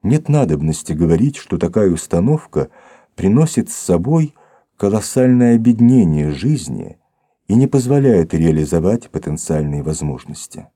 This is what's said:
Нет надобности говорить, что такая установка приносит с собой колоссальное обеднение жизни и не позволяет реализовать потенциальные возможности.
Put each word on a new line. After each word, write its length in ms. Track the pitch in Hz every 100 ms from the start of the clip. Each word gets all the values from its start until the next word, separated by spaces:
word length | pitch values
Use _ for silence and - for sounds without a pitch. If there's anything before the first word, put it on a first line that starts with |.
Нет 260 | 95 151 156
надобности 640 | 147 117 76 78 78 -
говорить, 440 | 78 82 82 135 139
что 200 | - 85
такая 340 | 85 110 101
установка 760 | 82 - 85 107 156 - - 65 _ _ _ _ -
приносит 540 | 95 117 160 - -
с 40 |
собой 600 | - - 87 101 160 151 _ _ _ _ _
колоссальное 800 | 101 107 - 131 127 123 120
обеднение 760 | 117 113 113 120 127 90 76 76
жизни 680 | 73 110 147 71 52 - - _ _ _ _ -
и 60 |
не 120 | 110 135
позволяет 680 | 139 120 143 135 101 82
реализовать 760 | 80 82 78 76 85 87 117 -
потенциальные 720 | 78 76 76 - 78 73 73
возможности. 880 | 71 78 76 64 - - - - -